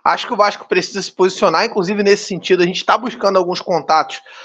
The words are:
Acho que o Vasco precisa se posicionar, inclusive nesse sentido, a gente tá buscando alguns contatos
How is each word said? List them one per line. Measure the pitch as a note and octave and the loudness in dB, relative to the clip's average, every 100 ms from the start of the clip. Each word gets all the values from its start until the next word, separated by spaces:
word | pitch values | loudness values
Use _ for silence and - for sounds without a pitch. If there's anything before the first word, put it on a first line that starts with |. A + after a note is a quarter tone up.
Acho | - F3 - | 0 0 -2
que | |
o | G#3 | 0
Vasco | G#3 - - | 0 0 -2
precisa | F#3 F3+ G3 | -2 -2 -6
se | F3+ | -8
posicionar, | - F#3 F#3 F#3+ D#3+ A3 | 0 0 2 2 2 0
inclusive | G#3+ F3 G#3 | -2 -2 0
nesse | G3+ G3+ | 2 2
sentido, | - F3 - F3+ | 0 -8 0 2
a | F3 | 2
gente | F#3 - | 0 0
tá | A3 | 0
buscando | A#3+ - G3+ F#3+ | -2 -2 0 2
alguns | F3 F3 | 0 -4
contatos | - E3 D3+ D#3 D3 - - - | -4 -4 2 0 0 -8 -18 -20